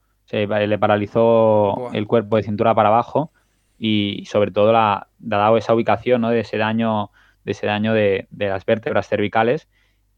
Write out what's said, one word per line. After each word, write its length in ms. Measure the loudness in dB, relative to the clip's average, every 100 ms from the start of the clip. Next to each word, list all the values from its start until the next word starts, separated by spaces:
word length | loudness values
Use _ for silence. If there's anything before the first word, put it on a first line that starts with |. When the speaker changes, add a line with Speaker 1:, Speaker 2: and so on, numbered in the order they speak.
| _ _ _
Speaker 1:
Se 220 | -4 -2
pa-, 120 | -2
le 180 | 0 0
paralizó 1000 | 0 0 0 0 2 4 4 4 2 -2
Speaker 2:
Buah. 140 | -6
Speaker 1:
el 140 | -8 -2
cuerpo 280 | -2 0 -2
de 80 |
cintura 320 | -2 0 2 4
para 140 | 4
abajo, 420 | 2 0 -4 -6 _ _ _ _ -8
y, 380 | -2 -2 -2 -6
y 60 | -4
sobre 260 | -2 0
todo 220 | 2 2
la, 340 | 4 2 0 -6 _ -4
le 100 | 0
ha 40 |
dado 160 | 2 2
esa 180 | 2
ubicación, 480 | 0 0 -2 0 0
¿no? 80 | 0
de 120 | -2
ese 160 | -2 -4
daño, 540 | -2 -2 -2 -2 -6 _ _ _ -10
de 60 |
ese 160 | -6 -4
daño 260 | -2 0
de, 340 | 2 2 0 -4
de 180 | -6 -4
las 160 | -4 -2
vértebras 420 | -2 0 -4 -2
cervicales. 600 | -2 -2 0 0 -2 -6 _ _ _ _